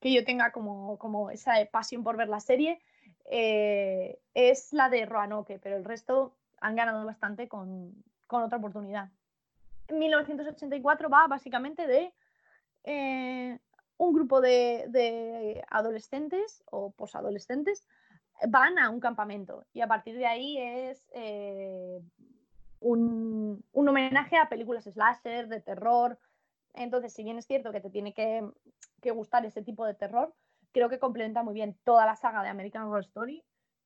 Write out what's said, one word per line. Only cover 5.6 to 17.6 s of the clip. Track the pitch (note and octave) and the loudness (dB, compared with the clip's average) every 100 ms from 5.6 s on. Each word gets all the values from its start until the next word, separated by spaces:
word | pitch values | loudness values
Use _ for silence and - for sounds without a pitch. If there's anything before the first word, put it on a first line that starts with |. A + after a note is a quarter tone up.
| G3 G3 | -6 -6
el | F#3+ | -6
resto | A3+ - C4 B3+ _ _ - | -10 0 0 0 _ _ -8
han | G#3+ A3+ | -4 0
ganado | A#3 A3 A3 | 0 -2 -6
bastante | G#3+ G#3 G#3 B3 | -8 -8 -8 -12
con, | G#3 F#3+ F#3 F3 G3+ _ _ - | -12 -12 -12 -14 -20 _ _ -4
con | A#3+ | -2
otra | A3+ A#3+ | -2 -4
oportunidad. | G#3+ G#3 G3+ G#3 F#3+ _ _ _ _ _ - - - | -6 -10 -10 -10 -10 _ _ _ _ _ -18 -16 -6
Mil | D#4 D#4 | 0 2
novecientos | D4+ D4 D4 D4+ | 2 0 -6 -8
ochenta | D4+ D4 C#4 | -10 -8 -2
y | |
cuatro | C#4 D4+ D#4 | 2 2 6
va | C#4+ D#4+ | 6 6
básicamente | C4+ C4 A#3+ C4+ D#4 D#4 | 2 -4 -4 -4 -4 2
de, | C4 F4+ _ _ _ _ _ _ _ | 2 2 _ _ _ _ _ _ _
eh, | - D4 C4+ C4 B3+ B3+ B3 B3 _ _ _ - | -8 -6 -4 -4 -6 -6 -8 -12 _ _ _ 0
un | F4 | 2
grupo | D#4 B3+ C4+ | 4 4 4
de, | B3+ B3 A#3+ A#3 A#3+ | 6 6 4 0 0
de | B3 A#3 A3+ A3+ A3+ G#3+ - - | 2 2 0 -8 -6 -6 -8 -4
adolescentes | A3 A3+ A3 - C#4 D4+ F#4 G#4+ - - | -2 -2 -4 -8 -8 -4 -4 -6 -10 -12
o | G3 G3+ | -8 -8
posadolescentes | - G#3+ A3+ G#3 G3+ - C4 | -10 -12 -8 -6 -8 -6 -4